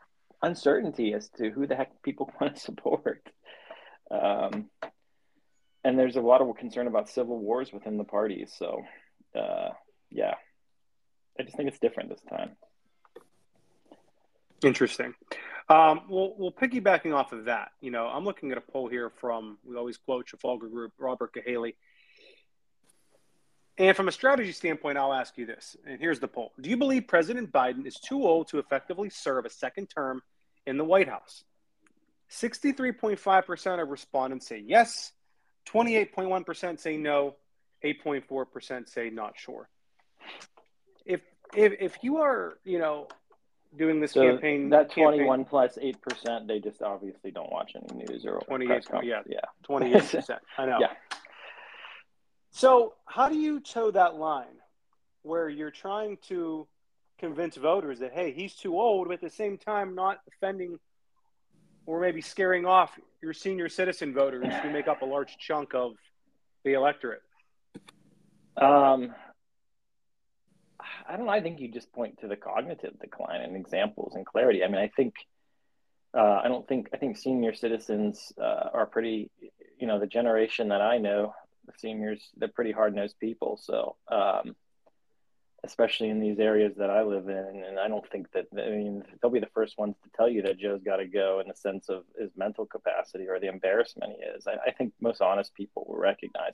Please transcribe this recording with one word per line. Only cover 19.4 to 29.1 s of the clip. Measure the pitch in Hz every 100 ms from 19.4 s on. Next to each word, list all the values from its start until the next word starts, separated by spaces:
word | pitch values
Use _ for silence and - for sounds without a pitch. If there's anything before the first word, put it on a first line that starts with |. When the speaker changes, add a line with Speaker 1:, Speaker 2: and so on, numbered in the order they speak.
| 110 104
Speaker 2:
we | 127 120
always | 120 117
quote | - 127 117
Trafalgar | - - 123 113
Group, | 117 117 -
Robert | 135 123 120
Cahaly. | 123 120 120 117 - _ _ _ _ - - _ _ _ _ _ _ _ _ _ _ _ _ _ -
And | 190 190
from | 190
a |
strategy | - 262 269 208
standpoint, | 165 170 156 151 139
I'll | 139
ask | 135 120 -
you | 113
this, | 110 - - -
and | 131
here's | 165 139
the | 131
poll. | - 110 -
Do | 135
you | 240
believe | 269 262 -
President | 170 165 240 208
Biden | 139 127 127 135
is |
too | - - 277 226
old | 165 156
to | 147
effectively | - 135 - 180
serve | 202